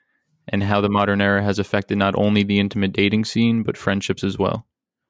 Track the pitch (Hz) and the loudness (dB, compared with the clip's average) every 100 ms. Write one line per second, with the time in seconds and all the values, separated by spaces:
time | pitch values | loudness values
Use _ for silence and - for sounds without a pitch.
0 | _ _ _ _ - 101 101 101 101 101 | _ _ _ _ -6 -4 0 0 2 2
1 | 101 101 101 101 101 98 98 101 - 101 | 2 2 2 2 0 -2 -2 -2 -2 0
2 | 98 95 104 104 101 101 101 104 98 95 | 0 2 2 2 2 2 0 0 -2 0
3 | 101 110 110 120 117 113 107 - - 98 | 2 0 -2 0 2 0 -2 -4 -2 -2
4 | - 95 98 98 92 110 - _ _ _ | -2 -4 -4 -2 -2 -2 -10 _ _ _